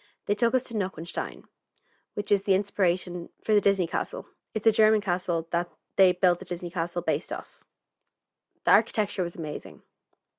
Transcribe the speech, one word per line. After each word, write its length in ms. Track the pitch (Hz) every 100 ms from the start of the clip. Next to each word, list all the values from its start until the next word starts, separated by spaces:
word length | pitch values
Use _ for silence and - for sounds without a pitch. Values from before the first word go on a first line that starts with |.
| _ _ -
They 100 | 208
took 180 | 233
us 80 | 254 -
to 80 |
Neuschwanstein, 680 | 226 185 - 170 165 82 - - _ _ _ _ _ _
which 160 | - -
is 140 | 202
the 100 | 202
inspiration 760 | 190 202 - 180 185 185 175 170 _
for 100 | -
the 80 | 208
Disney 280 | 196 190 170
castle. 400 | - - - - _ _
It's 140 | 214 226
a 20 |
German 300 | 214 214 214
castle 480 | 196 180 - 165 165
that 180 | 170 175 _ _ -
they 160 | 190
built 260 | 175 180 175
the 60 |
Disney 260 | - 175 175
castle 320 | 180 170 175
based 300 | 165 151 -
off. 320 | - - - _ _ _ _ _ _ _ _ _ _
The 60 | -
architecture 540 | 185 - - 202 -
was 100 | 175
amazing. 460 | 175 156 151 - - _ _ _ _ _